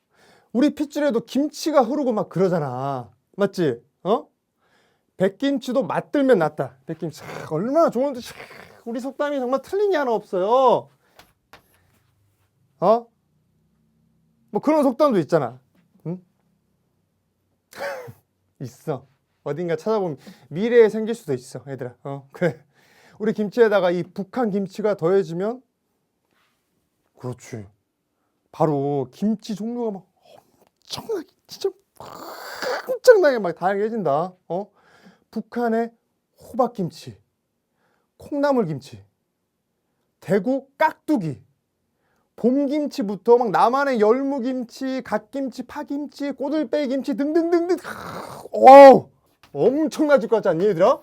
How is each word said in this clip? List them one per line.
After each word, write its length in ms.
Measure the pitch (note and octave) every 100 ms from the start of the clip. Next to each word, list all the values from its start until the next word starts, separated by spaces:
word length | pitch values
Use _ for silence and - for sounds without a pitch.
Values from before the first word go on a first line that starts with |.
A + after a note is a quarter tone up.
| _ _ _ _ _
우리 220 | A3 D4
핏줄에도 480 | - D4 D4 C#4+ A3+
김치가 600 | - B3+ D4 - E4 D4
흐르고 300 | A3 C#4+ C4
막 180 | G#3+ F3
그러잖아. 840 | E3 F#3+ F3 C#3+ B2 C#3 C3+ A2 _ _ -
맞지? 440 | G3+ G3 D#3+ A#2 _ _
어? 240 | F3 B3 - _ _ _ _ _ _ _ _ -
백김치도 680 | F#3+ - C#4 C#4 - C4
맛들면 560 | F3 C#3+ - D4 C4+ G#3+
낫다. 380 | D3+ - C3+ - -
백김치. 380 | D#3+ E3 -
아, 240 | - - -
얼마나 380 | D#3 A3+ D4 D#4
좋은데. 300 | A3+ C#4 B3
아, 600 | A3+ - - - - - A#3
우리 140 | A#3+
속담이 400 | C4 - D4 C#4+
정말 220 | B3 C4+
틀린 300 | C4 G4 G#4
게 60 | E4
하나 140 | C4
없어요. 760 | G#3+ - F#3 F#3+ B3+ C4 E3 - _ _ _ - _ _ - _ _ _ _ _ _ _ _ _ _ _ -
어? 280 | F3+ A3+ A#3 _ _ _ _ _ _ _ _ _ _ _ _ _ -
뭐 100 | G#3
그런 220 | C#4 D#4
속담도 360 | C#4 B3 D4+ G3+
있잖아. 400 | C#3 E3 A#2+ B2+ _ _ _ _ D#3
응? 140 | F3+ _ _ _ _ _ _ _ _ _ _ _ _ _ _ _
<laughs> 880 | - C#5 B4+ B4 - _ _ _ -
있어. 460 | B2+ - - C3 _ _ _ _
어딘가 320 | C#3+ D3 F3 D#3+
찾아보면 420 | G#3+ A3 F3+ C3+ - - -
미래에 400 | D3 A3+ A#3+ A3
생길 260 | G#3+ A3 A3+
수도 180 | -
있어, 300 | B2+ - C3 C#3
얘들아. 280 | C3 B2 -
어, 240 | C#3+ C#3 C3+
그래. 320 | - F3 - _ _ _ _ - -
우리 140 | A3
김치에다가 580 | G#3+ G#3 B3 A3 G3+ F3+
이 120 | F3
북한 460 | E3+ - F#3+ B3+ A3+
김치가 460 | G3 G3 - G#3 G3
더해지면, 680 | D#3+ G3 D#3+ E3+ G3+ B3+ _ _ _ _ _ _ _ _ _ _ _ _ _ _ _ _
그렇지. 480 | B2 A#2 - A#2 G2+ _ _ _ _ _ _ _ _
바로 580 | - D#3+ C#3+ C#3 C#3+ C3
김치 440 | - G#3 A3 - G3
종류가 360 | A3 A#3+ A3+
막 160 | G3 _ _ _ - _ _ _ _ -
엄청나게, 400 | - - G#4 - _ -
진짜 240 | - G4 - _ - - - - - - - B4+ B4 -
엄청나게 520 | B4+ B4+ A4 D4+ B3
막 140 | F#3 D#3+
다양해진다. 800 | F3+ G3+ A3 A3+ D#3+ C#3+ F3+ - -
어? 240 | G3 - _ _ _ F#3 _ _
북한의 600 | A3+ - A#3+ A#3+ A3 A#3 _ _ _ _ _
호박김치, 760 | - A3 A#3+ A3+ E3+ - - G2+ _ _ _ _ _ _ _ _ _ _
콩나물김치, 840 | - C#4+ C#4+ C4 F3 C#3 - G2+ G2+ _ _ _ _ _ _ _ _ _ _ _
대구 460 | - G3+ G#3 C4+ C4+ -
깍두기, 640 | D#4 - - D4 D#3+ A#2+ _ _ _ _ _ _ _ _ _ -
봄김치부터 1000 | A#3 C4+ C#4+ D4+ D4 - G3+ G3+ - A#3+
막 140 | A#3+
남한의 480 | D#3+ G#3+ C4 C#4 B3
열무김치, 1040 | G#3 B3+ C#4 C#4 A#3 B3+ A#3 - C4 C4
갓김치, 600 | - G#3+ - C#4 C4+ -
파김치, 680 | B3 D4 - C#4+ D4 - C#4+
꼬들빼기김치 840 | C4+ C4+ D#4 D4 D4+ C#4 C4+ C4+ G#3+
등등등등. 600 | C#4+ E4 E4 E4+ E4+ F4 - - - - - - -
어우, 560 | - A3+ C#4 C#4 A#3+ - _ _ _ _
엄청나질 800 | C#3+ F3+ C#4 D4+ - D4+ C#4 G#3
것 80 | A3
같지 100 | G3
않니, 200 | D#3+ G#3
얘들아? 340 | E3 G3+ D4+